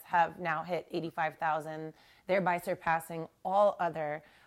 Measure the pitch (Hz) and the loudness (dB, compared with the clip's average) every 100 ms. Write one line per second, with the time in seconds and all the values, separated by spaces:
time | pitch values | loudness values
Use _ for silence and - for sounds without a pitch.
0 | - 180 165 165 175 160 165 170 - 180 | 0 2 2 2 -2 -2 -2 -4 -4 -6
1 | 165 160 156 - 165 156 156 156 156 - | -4 -2 -4 -2 -2 -2 -2 -8 -10 -12
2 | - - - 190 180 175 196 175 - 165 | -20 -14 -2 0 2 0 -2 -4 0 0
3 | - 165 160 _ - 196 208 - 175 160 | -2 -8 -10 _ 0 4 4 4 -2 -2
4 | 151 151 - - | -4 -6 -10 -20